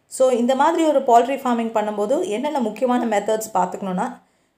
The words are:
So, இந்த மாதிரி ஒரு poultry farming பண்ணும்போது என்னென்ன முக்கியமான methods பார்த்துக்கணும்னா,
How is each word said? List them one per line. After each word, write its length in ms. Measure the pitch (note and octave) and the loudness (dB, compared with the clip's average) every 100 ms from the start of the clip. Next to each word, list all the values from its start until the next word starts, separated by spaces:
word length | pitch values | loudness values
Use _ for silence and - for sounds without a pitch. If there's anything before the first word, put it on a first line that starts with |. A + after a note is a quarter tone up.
| _ | _
So, 180 | - C4 | 0 2
இந்த 200 | A#3 A#3+ | 2 2
மாதிரி 280 | B3+ D4+ E4+ | 2 2 2
ஒரு 160 | D#4+ C#4 | 2 2
poultry 360 | - A#3 B3 C4+ | 4 4 4 -2
farming 340 | B3 A#3 A3+ | -2 -2 -2
பண்ணும்போது 580 | A3 G#3 G#3 G#3 D4 F#4 | -2 -2 -4 -2 -2 -2
என்னென்ன 320 | G#3 D4 D#4+ | -4 -4 -2
முக்கியமான 420 | G#3+ G#3+ B3 B3 A#3 | -4 -2 0 0 0
methods 440 | G3+ G3+ G#3+ - | -2 0 -4 -2
பார்த்துக்கணும்னா, 540 | F#3 F#3 - F#3+ F3+ B3 - _ _ _ | -2 -2 -4 -6 -4 -4 -8 _ _ _